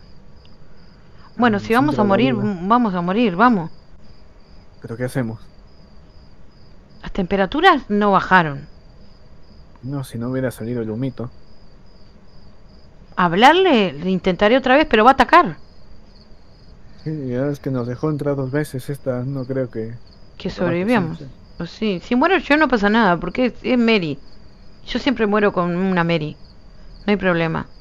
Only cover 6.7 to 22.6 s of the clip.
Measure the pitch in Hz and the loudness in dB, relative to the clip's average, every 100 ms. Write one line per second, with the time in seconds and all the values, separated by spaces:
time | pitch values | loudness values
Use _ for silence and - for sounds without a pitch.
6.7 | - - - - - 180 196 190 285 370 | -20 -20 -16 -8 -6 -2 0 -2 2 4
7.7 | 302 - 202 208 185 - 185 160 139 143 | 4 0 0 2 2 4 4 2 -2 -12
8.7 | - - - - - - - - - - | -20 -20 -20 -20 -20 -20 -20 -20 -20 -20
9.7 | - 123 143 131 113 120 131 127 - 110 | -14 -8 -8 -8 -8 -4 -2 -2 -4 -6
10.7 | 123 110 110 135 - 117 - - - - | -4 -4 -4 -4 -6 -10 -12 -18 -20 -20
11.7 | - - - - - - - - - - | -20 -20 -20 -20 -20 -20 -20 -20 -20 -20
12.7 | - - - - - 180 175 254 339 381 | -20 -20 -20 -10 -2 0 6 6 6 6
13.7 | 247 190 143 180 185 190 175 208 254 247 | 4 2 -2 -2 0 0 2 4 4 4
14.7 | 269 302 220 226 269 233 330 254 - - | 4 4 4 6 6 6 6 4 0 -14
15.7 | - - - - - - - - - - | -20 -18 -18 -20 -20 -20 -20 -20 -20 -20
16.7 | - - - 156 156 131 123 143 143 143 | -20 -20 -12 -8 -6 -4 -2 -2 -4 -4
17.7 | 131 120 123 156 147 143 139 131 143 151 | -4 -4 -2 -2 -2 -2 -2 -2 -2 -4
18.7 | 131 - 139 135 123 127 139 127 131 123 | -6 -8 -8 -4 -4 -4 -6 -4 -4 -4
19.7 | 113 110 120 - - - - 190 - 175 | -4 -8 -10 -16 -20 -20 -12 -8 -4 -2
20.7 | 170 196 240 165 165 135 - - - 165 | 0 2 0 0 -6 -14 -18 -18 -12 -12
21.7 | - 220 180 - 247 330 370 - 302 | -6 -4 -4 -2 2 2 2 2 2